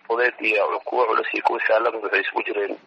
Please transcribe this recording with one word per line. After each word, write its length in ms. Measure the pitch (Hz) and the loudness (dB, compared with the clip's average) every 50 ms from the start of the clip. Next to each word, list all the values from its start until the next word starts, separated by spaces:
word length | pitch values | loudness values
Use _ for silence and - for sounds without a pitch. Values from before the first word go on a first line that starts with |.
fudeed 340 | - - 113 117 123 123 - - | -6 -2 0 2 2 0 0 -2
iyo 240 | - 110 107 104 95 71 - - - | -2 0 0 2 2 0 0 -4 -4
kuwa 180 | - - 123 123 | -2 0 2 2
culus 220 | 110 110 117 113 - | 2 2 0 0 -2
iyo 100 | - - | -2 0
kuwa 160 | - - 120 117 - | 0 0 0 0 2
sahlan 300 | - 110 110 113 120 113 113 | 2 4 4 4 2 -2 -2
waxay 220 | 104 95 - 98 | -2 0 0 0
isugu 220 | - - - 117 113 | 0 0 -4 -6 -4
jireen, 280 | - 110 104 101 101 - - - | -4 -2 -2 -4 -4 -6 -10 -14